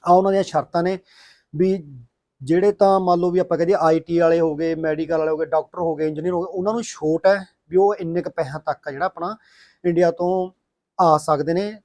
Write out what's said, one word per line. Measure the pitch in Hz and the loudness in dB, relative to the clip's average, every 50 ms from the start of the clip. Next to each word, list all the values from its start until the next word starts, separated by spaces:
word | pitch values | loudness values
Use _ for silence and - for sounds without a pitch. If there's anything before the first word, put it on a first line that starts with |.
| - | 4
ਆ | 175 175 | 6 4
ਉਹਨਾਂ | 185 190 196 | 6 6 4
ਦੀਆਂ | 196 196 185 | 0 0 -2
ਸ਼ਰਤਾਂ | - - 151 135 - - 170 170 | 0 -2 -2 -4 -2 -2 -2 -2
ਨੇ | 180 190 185 _ _ _ _ - - _ _ _ _ - | 0 -2 -4 _ _ _ _ -20 -20 _ _ _ _ -4
ਵੀ | 151 180 190 190 190 156 147 139 123 120 _ _ _ _ _ _ _ | 0 0 0 0 -2 -4 -14 -20 -20 -20 _ _ _ _ _ _ _
ਜਿਹੜੇ | 135 127 165 180 196 208 | -4 0 0 2 2 2
ਤਾਂ | 202 _ 202 196 196 190 | 2 _ 2 4 4 2
ਮੰਨ | 185 180 175 175 | 2 2 2 2
ਲਓ | 175 180 | 2 0
ਵੀ | 175 185 | 0 0
ਆਪਾਂ | 175 180 175 | 0 0 0
ਕਹੀਏ | 151 170 170 202 185 | -2 0 0 0 2
ਆਈ | 165 160 160 165 | 2 2 2 2
ਟੀ | 160 - 170 170 | 0 -2 0 2
ਵਾਲੇ | 170 165 165 170 | 4 4 4 2
ਹੋ | 165 160 151 | 2 0 0
ਗਏ, | 143 165 165 165 | -2 -2 -4 -2
ਮੈਡੀਕਲ | 156 160 160 156 151 160 156 165 | -2 -2 -4 -2 -4 -2 -2 -2
ਵਾਲੇ | 156 156 156 | -2 0 -2
ਹੋ | 160 | -2
ਗਏ, | 156 160 | -2 -2
ਡਾਕਟਰ | - 160 156 156 _ - 180 | -2 -2 -2 -2 _ -8 -6
ਹੋ | 175 165 160 | -4 -4 -2
ਗਏ, | 147 156 | -2 -4
ਇੰਜੀਨੀਅਰ | 156 156 147 160 180 180 | -4 -4 -4 -6 -4 -4
ਹੋ | 175 | -4
ਗਏ, | 180 185 | -4 -6
ਉਹਨਾਂ | 175 190 180 208 220 | -6 -4 -4 -4 -4
ਨੂੰ | 233 226 | -4 -6
ਛੋਟ | - - - 156 156 160 165 - | -10 -12 -6 -2 -2 -2 2 2
ਹੈ | 190 202 196 185 - _ _ _ _ | 2 2 2 -2 -12 _ _ _ _
ਵੀ | 160 | 2
ਉਹ | 185 196 202 208 | 2 2 2 0
ਇੰਨੇ | - 185 165 165 175 | -2 -6 -4 -4 -4
ਕੁ | 175 180 | -6 -6
ਪੈਸਿਆਂ | - - 156 131 143 156 | -6 -6 -6 -6 -6 -8
ਤੱਕ | _ - 143 - _ | _ -6 -6 -6 _
ਆ | 147 | -12
ਜਿਹੜਾ | 139 139 170 | -8 -6 -6
ਆਪਣਾ | 190 _ 170 170 185 220 226 _ _ _ _ _ _ _ _ - | -6 _ -6 -8 -8 -8 _ _ _ _ _ _ _ _ _ -4
ਇੰਡੀਆ | 175 170 170 180 170 | -2 2 2 2 2
ਤੋਂ | 170 170 175 175 185 185 185 185 _ _ _ _ _ _ _ _ _ - | 2 0 -2 -2 0 -2 -4 -6 _ _ _ _ _ _ _ _ _ 2
ਆ | 185 170 156 | 4 4 4
ਸਕਦੇ | 156 - - 156 143 151 156 165 | 4 2 0 -2 0 0 -2 -2
ਨੇ | 180 202 208 220 208 _ | -2 -2 -4 -8 -12 _